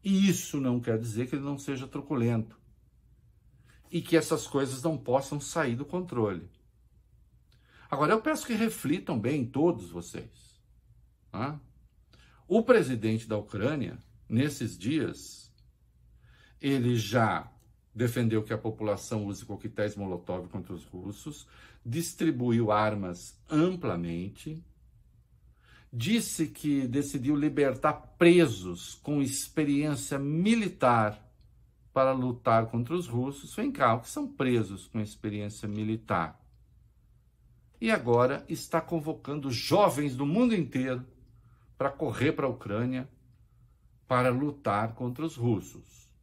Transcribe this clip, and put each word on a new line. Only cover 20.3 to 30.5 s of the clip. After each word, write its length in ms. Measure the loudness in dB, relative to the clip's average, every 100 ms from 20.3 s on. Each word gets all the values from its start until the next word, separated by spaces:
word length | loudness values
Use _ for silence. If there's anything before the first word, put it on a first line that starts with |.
| -8 -8
contra 240 | -12 -10
os 100 | -14 -12
russos, 640 | -12 -12 -12 -14 -14 -18 -20 -20 -16 -6
distribuiu 840 | -6 -6 -2 0 0 2 2 4
armas 680 | 4 2 0 -6 -8 -14 -20 -2
amplamente, 1160 | 2 2 0 -4 -4 -4 -6 -8 -10 -12 -12 -16 _ -20 _ _ _ _ _ -20 _ _ -20 _
disse 560 | -6 2 2 0 -2 -4
que 400 | -2 0 0 2
decidiu 480 | -2 -2 -2 0 2
libertar 580 | 2 2 2 2 0 0 -10 6
presos 800 | 8 8 6 2 -8 -10 -12 -12
com 260 | -2 0
experiência 960 | 0 -2 -4 -2 0 2 0 -2 -4 -4
militar 1040 | -2 2 4